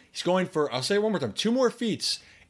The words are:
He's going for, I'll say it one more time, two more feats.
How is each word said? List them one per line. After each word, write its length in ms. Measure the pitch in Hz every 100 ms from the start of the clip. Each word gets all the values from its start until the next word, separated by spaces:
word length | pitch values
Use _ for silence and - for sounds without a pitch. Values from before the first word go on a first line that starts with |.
| -
He's 120 | -
going 240 | 170 185 180
for, 260 | 156 147
I'll 100 | 123
say 120 | 127 202
it 60 |
one 100 | 214
more 60 | 185
time, 140 | 123
two 180 | 98 214
more 200 | 247 247
feats. 500 | - 233 151 - - - -